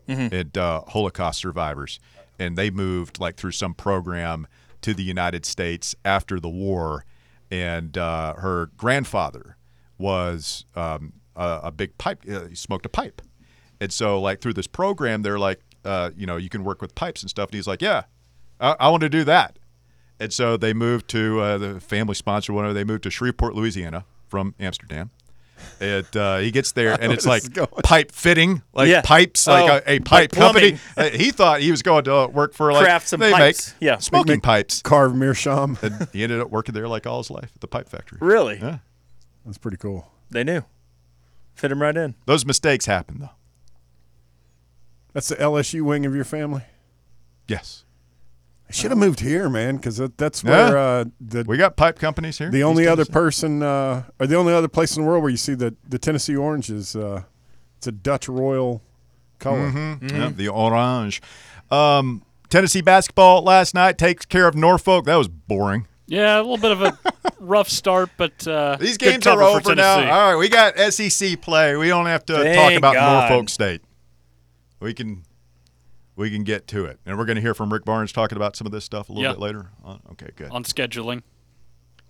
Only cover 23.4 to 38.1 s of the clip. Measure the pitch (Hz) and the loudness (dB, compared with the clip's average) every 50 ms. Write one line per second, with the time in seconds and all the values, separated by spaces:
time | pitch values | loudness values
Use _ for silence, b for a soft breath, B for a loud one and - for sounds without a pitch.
23.4 | 123 113 - 107 110 113 87 95 87 80 78 90 95 _ _ - - _ 101 98 | -4 -4 -4 -4 -4 -4 -4 -6 -10 -10 -10 -12 -14 _ _ -20 -16 _ -8 -6
24.4 | 95 98 - - 101 92 - - - - 76 78 90 120 - _ _ - b b | -6 -8 -8 -10 -10 -10 -10 -12 -14 -14 -12 -12 -12 -14 -16 _ _ -20 b b
25.4 | b b b b b b b - 98 101 101 98 85 - - 107 101 98 95 95 | b b b b b b b -8 -6 -4 -4 -4 -4 -6 -6 -4 -2 -2 -2 -2
26.4 | 98 117 104 135 135 - - 127 117 110 113 117 117 113 120 113 - 156 196 - | -2 -2 -2 -2 -4 -2 -2 -2 0 0 0 0 0 -2 -2 0 2 2 2 0
27.4 | - 123 - 185 147 - - - 143 - 165 160 147 - - - - 170 175 160 | 0 -4 -6 -4 -4 -4 0 0 4 6 6 4 4 0 -6 -2 0 2 4 4
28.4 | 165 180 190 143 - _ - 131 135 160 180 160 - - 151 165 185 185 - - | 2 2 0 -2 -6 _ 0 2 4 6 6 4 6 6 6 6 6 4 2 0
29.4 | - - 180 180 175 165 143 139 - 139 143 135 147 - 170 175 160 147 - - | 2 4 6 6 6 6 4 4 2 0 0 0 2 6 6 6 6 4 4 4
30.4 | 175 208 220 214 208 202 151 151 B B B - 156 147 113 123 196 277 - - | 4 6 6 6 6 6 4 0 B B B -2 -2 -2 0 0 0 0 2 4
31.4 | 190 165 151 143 143 165 160 127 - 185 160 151 127 135 139 139 131 123 127 147 | 4 4 4 4 2 2 0 2 2 2 4 4 4 2 2 2 2 2 0 -2
32.4 | 147 147 - - 151 147 143 147 - 175 175 165 - - 175 160 220 214 190 180 | -2 -2 -2 0 0 4 6 6 6 6 4 2 0 -2 -2 2 4 4 6 6
33.4 | 143 147 - - - - - _ 160 143 120 - - - - 359 349 156 147 104 | 6 6 4 2 -6 -12 -10 _ 0 0 0 0 0 2 2 2 4 4 2 2
34.4 | - 123 110 104 101 - - - - - 143 143 135 131 123 131 135 139 131 - | 2 2 2 2 2 -2 -6 -6 0 4 4 6 6 4 2 0 0 0 0 -2
35.4 | - 143 139 139 139 139 127 - 107 107 104 107 175 - - 98 110 117 117 117 | -2 -2 0 0 0 -2 -4 -4 -6 -6 -6 -6 -8 -8 -6 -4 -4 -2 -2 -4
36.4 | 123 113 107 110 110 - 107 107 110 117 113 110 - 120 120 123 117 - - - | -4 -4 -6 -6 -6 -6 -8 -8 -8 -6 -8 -8 -6 -8 -8 -8 -8 -10 -12 -14
37.4 | - - - _ - - - 123 - - - - - - | -16 -16 -18 _ -14 -10 -10 -10 -10 -12 -16 -18 -18 -18